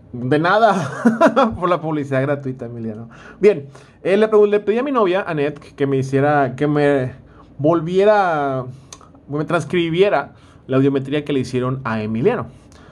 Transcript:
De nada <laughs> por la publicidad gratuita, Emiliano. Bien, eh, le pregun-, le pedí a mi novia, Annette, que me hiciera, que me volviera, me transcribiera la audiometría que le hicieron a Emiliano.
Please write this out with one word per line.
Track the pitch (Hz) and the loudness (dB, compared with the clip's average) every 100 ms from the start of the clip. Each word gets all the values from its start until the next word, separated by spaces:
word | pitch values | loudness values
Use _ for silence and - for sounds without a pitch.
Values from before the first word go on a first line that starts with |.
| - | -16
De | 123 127 147 | -8 0 0
nada | 175 214 220 190 139 - 226 226 320 254 226 | 2 4 4 2 -4 0 0 4 2 4 0
<laughs> | 208 | 0
por | 175 | -2
la | 170 | -2
publicidad | 156 151 135 131 | -2 -4 -2 -2
gratuita, | 139 139 135 131 120 | 0 -4 -6 -10 -12
Emiliano. | 120 113 107 117 - - - | -10 -10 -10 -14 -20 -20 2
Bien, | 208 160 135 - - - | 2 2 -4 -20 -20 -8
eh, | 165 202 | 0 2
le | 214 | 4
pregun-, | 214 208 | 4 4
le | 208 | 2
pedí | 202 226 | 0 -2
a | |
mi | 285 | 0
novia, | 254 190 185 180 | 0 0 0 -2
Annette, | 151 143 151 - | -2 -4 -6 -16
que | - 139 | -4 -2
me | 135 | 0
hiciera, | 135 135 143 147 131 135 | 0 0 2 2 0 -2
que | 147 | 0
me | 147 143 139 123 - - - - - | 2 2 2 -2 -8 -20 -20 -20 -2
volviera, | 151 170 160 190 202 208 180 156 143 131 123 - - - - - - | 0 2 0 2 4 4 2 0 -2 -4 -8 -14 -20 -20 -20 -20 -8
me | 147 156 | -6 -2
transcribiera | 175 135 175 165 165 202 151 139 - - - - | -2 0 -2 0 2 2 2 -2 -12 -20 -20 -2
la | 131 | 2
audiometría | 139 135 131 151 | 2 0 -2 -4
que | 147 | -2
le | 139 | -4
hicieron | - 127 127 131 | -2 -4 -4 -4
a | 120 110 | -4 -4
Emiliano. | 107 113 190 214 - - - - - | -4 -2 0 -2 -6 -16 -20 -20 -20